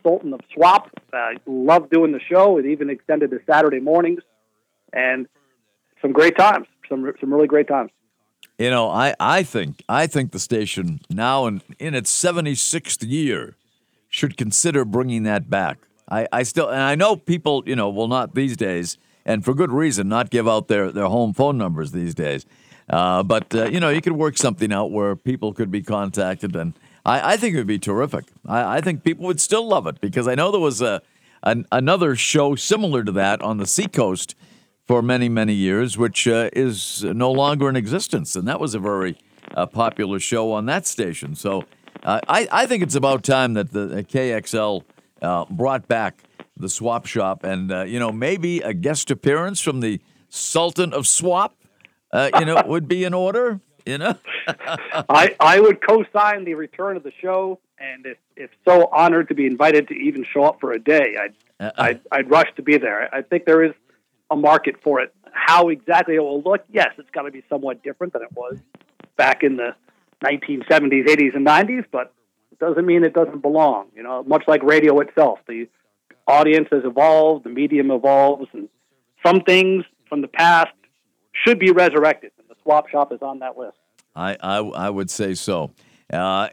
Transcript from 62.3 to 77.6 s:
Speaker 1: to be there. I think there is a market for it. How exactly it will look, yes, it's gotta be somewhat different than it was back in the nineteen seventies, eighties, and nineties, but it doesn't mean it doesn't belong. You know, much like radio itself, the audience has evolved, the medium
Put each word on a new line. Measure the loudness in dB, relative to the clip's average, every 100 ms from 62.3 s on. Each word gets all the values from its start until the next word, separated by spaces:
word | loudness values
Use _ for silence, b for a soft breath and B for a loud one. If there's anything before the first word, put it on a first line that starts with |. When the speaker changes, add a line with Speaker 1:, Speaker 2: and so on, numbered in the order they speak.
| 4 2 -2
Speaker 1:
to |
be | 0 2
there. | 2 -4 -6
I | -8
think | -4 -2 4
there | 4
is | 4 -2 _ _ _ _ -6
a | 0
market | 4 4 2 -4
for | -2 0
it. | -2 _ _
How | -4 4 4 4
exactly | 0 0 2 2 0
it |
will | 0 -2
look, | 0 -2 -2
yes, | -2 -2 -2
it's | -12
gotta | -10 -10
be | -12 -8
somewhat | -8 -6 -8
different | -12 -10 -8
than | -8
it | -10
was | -12 -12 -14 -18 _ _ _ -10 0
back | 2 2
in | 2 0
the | -4 -8 _ _ _ _
nineteen | -4 -4 -4 -6 2
seventies, | 4 4 4 4
eighties, | 4 4 2
and |
nineties, | 4 4 4 -2 -6
but | -6 -8 _ _ _ _
it | _
doesn't | -2 2 4
mean | 4
it | 4
doesn't | 4 0 0
belong. | 0 4 4 2 -4 -14
You |
know, | -10 -8
much | 0 2 4
like | 2
radio | 4 6 6 6
itself, | 4 4 2 2 -6
the | -12 -12 _ _ _ _ _ 2
audience | 4 6 4 4
has | 0
evolved, | 0 4 6 6 6 2 -2
the |
medium | -4